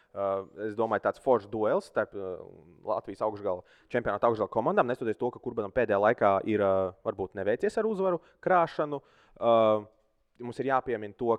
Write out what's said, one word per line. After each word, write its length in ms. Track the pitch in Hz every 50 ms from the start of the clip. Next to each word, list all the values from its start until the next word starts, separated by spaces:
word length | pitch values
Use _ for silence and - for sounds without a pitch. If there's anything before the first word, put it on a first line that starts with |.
| _ _ -
Ā, 140 | 98 98 98 98 98 98 - - - 104 110
es 100 | 104 110
domāju, 240 | 113 113 110 98 - 104
tāds 100 | - -
foršs 320 | - 135 127 110 101 101
duels 400 | 117 110 107 110 143 196 - -
starp, 240 | - - 107 - -
ā, 160 | 101 98 95 90 82 82 90 92 - - 85 82 _ 90
Latvijas 380 | 95 104 - - - 98 - 117
augšgala, 400 | 110 104 101 101 98 90 90 - _ _ _ _ _
čempionāta 400 | - 120 113 120 101 104 - 117
augšgala 220 | 113 107 101 92 -
komandām, 320 | - 120 151 196 208 147
neskatoties 320 | 120 127 - 127 113 107 -
to, 140 | 131 123 120
ka 80 | 113 -
Kurbatam 320 | 123 117 117 104 98 -
pēdējā 240 | 127 120 104 101 98
laikā 320 | 104 107 120 - 113 101 98 95 -
ir, 160 | 110 107 101 101
ā, 80 | 98 95 95 95 92 90 _ -
varbūt 320 | 117 98 - 95 92 -
neveicies 400 | 101 95 98 113 - - 208 - 233 214
ar 80 | 226
uzvaru 320 | 220 185 190 190 175 160 - _ _ _ -
krāšanu. 560 | 175 185 175 165 160 - - 156 147 147 139 - _ _ _ _ _ _
Ā, 180 | - - 117 117 113 110 107 107 107 104 - _ _ _ _ _ _ _ _ _ -
mums 240 | 120 120 117 - 131
ir 80 | 135
jāpiemina 480 | 135 131 - 131 117 107 107 104 101 -
to, 160 | 123 117 113